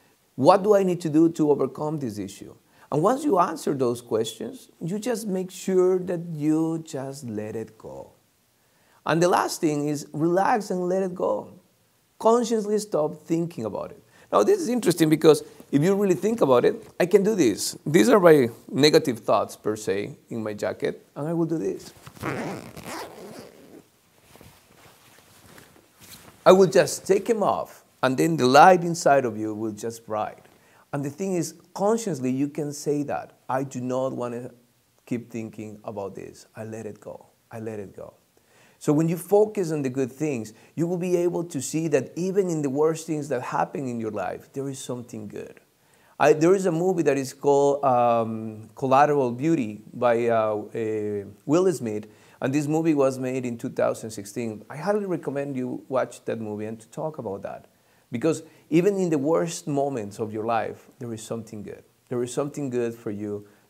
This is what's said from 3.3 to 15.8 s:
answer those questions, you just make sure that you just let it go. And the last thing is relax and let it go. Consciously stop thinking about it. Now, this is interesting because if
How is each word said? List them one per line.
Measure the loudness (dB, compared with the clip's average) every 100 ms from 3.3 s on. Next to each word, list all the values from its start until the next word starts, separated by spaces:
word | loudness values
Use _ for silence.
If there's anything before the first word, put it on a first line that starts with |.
| 2
answer | 2 -2 -4
those | 0 0 -2
questions, | -2 -2 -2 -6 -12 -12 -20 _
you | -8 -6
just | -4 -4 -4
make | -4 -6
sure | -8 0 2 4 2
that | -2 -6 -6
you | -4 0 2 0 -4 -8
just | -10 -10 -10
let | -10 -8 -8 -8
it | -10 -14
go. | -18 -16 -18 _ _ _ _ _ _ _ _ _ 0
And | 4
the | 4
last | 4 2 0
thing | -2 0 -2
is | -4 -8
relax | -2 2 2 4 2 0
and | -4 -2
let | 0
it | -2 -2
go. | -2 -2 -6 -18 _ _ _ _ _ _
Consciously | 2 4 2 -2 0 -2
stop | -2 -2 -2 -4
thinking | -4 -2 -2 -4 -6
about | -6 -10
it. | -14 _ _ _
Now, | 2
this | 4 2
is | 0
interesting | 0 0 4 4
because | 6 6 6 2 -16 -2
if | 2